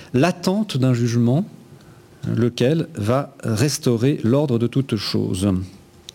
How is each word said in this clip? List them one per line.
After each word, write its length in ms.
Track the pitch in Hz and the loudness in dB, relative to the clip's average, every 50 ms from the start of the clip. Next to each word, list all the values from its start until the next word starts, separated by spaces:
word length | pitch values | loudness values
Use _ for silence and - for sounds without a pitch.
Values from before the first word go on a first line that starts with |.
| - - - | -8 -4 0
l'attente 640 | 123 151 175 180 175 - 185 190 214 214 - - 135 | 2 2 2 0 0 -2 -2 0 0 -2 -2 -2 0
d'un 160 | 127 131 127 | 2 2 2
jugement, 520 | 117 120 117 113 120 117 117 127 156 214 - - - - - - - - - - - - - - - - 117 113 | 2 0 0 2 2 2 2 2 2 0 -2 -8 -20 -20 -20 -20 -20 -20 -20 -20 -20 -20 -20 -20 -12 -8 -4 -2
lequel 520 | 117 120 120 120 - 120 131 160 165 156 - - | 0 0 0 0 2 2 2 2 0 -2 -4 -6
va 400 | 110 101 107 123 135 139 - - - - | -6 -2 0 0 0 0 -4 -10 -10 -6
restaurer 760 | 113 113 104 139 151 135 - - 131 120 110 117 139 151 - - | -4 -2 0 0 0 0 0 0 0 0 2 2 0 0 0 0
l'ordre 340 | 110 123 143 156 147 120 113 | 2 2 2 2 2 0 0
de 80 | 117 | 0
toutes 300 | 117 - 135 135 - 117 | 0 0 -2 -2 -2 -2
choses. 520 | 101 - - - 104 107 110 104 95 95 101 92 92 92 92 - - - - - - - - | -4 -4 -2 -2 -2 -2 -2 -2 -2 0 0 0 0 -2 -6 -12 -20 -20 -20 -20 -20 -20 -20